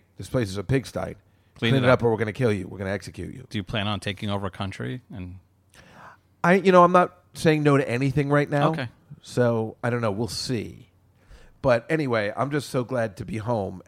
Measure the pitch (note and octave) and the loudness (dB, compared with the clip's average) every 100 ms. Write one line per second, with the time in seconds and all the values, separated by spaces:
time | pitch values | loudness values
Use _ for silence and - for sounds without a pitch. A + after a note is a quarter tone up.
0 | _ - G2+ C3 G#2+ G2 F#2 C3+ - F2+ | _ -18 -6 -4 -2 -4 -2 -2 -2 -8
1 | F2+ E2+ _ _ _ - A#2 C3+ B2+ B2+ | -8 -10 _ _ _ -4 2 4 4 4
2 | A#2 G#2+ G#2+ G2 B2 G2+ F2+ F#2 F#2+ G2 | 4 0 -2 0 0 0 -4 -8 -6 -6
3 | - E2 E2+ - - G#2+ G2 A2 G2+ G2+ | -8 -12 -12 -12 -10 -8 -6 -4 -4 -4
4 | - F#2+ G#2+ G2+ G2 - G2 - B2 B2+ | -6 -6 -4 -4 -6 -8 -10 -8 -10 -10
5 | - B2+ F2+ F#2 _ _ _ - - - | -14 -14 -14 -14 _ _ _ -20 -20 -20
6 | - - _ _ E3 F#3+ F#3 F3+ F3 F3+ | -20 -20 _ _ 4 4 8 8 8 6
7 | F3+ - _ - E3 D#3 D3 C#3 C#3 A#2+ | 2 -2 _ -2 2 4 4 4 2 0
8 | C#3 C#3+ C#3 D3 D3 C#3+ D3+ D#3+ A#2+ - | 0 0 2 2 0 0 0 0 -6 -12
9 | - - - - A#2+ A#2 A2 - A#2+ A#2+ | -20 -20 -8 0 2 0 -4 -6 -4 -2
10 | A#2 G2 A#2 - - B2 F#2 - - _ | -2 -2 -4 -6 -6 -6 -6 -12 -20 _
11 | _ _ _ - - _ C#3 A#2 - D#3+ | _ _ _ -20 -20 _ 2 2 2 -2
12 | C#3 A2+ G#2 G2+ C3 D3 - C#3 A2 B2+ | 0 0 0 -2 -2 -4 -4 -4 -2 -2
13 | A2+ F2+ F#2 G#2+ G#2 A#2 F#2+ F#2 | -4 -6 -10 -8 -4 -2 -4 -8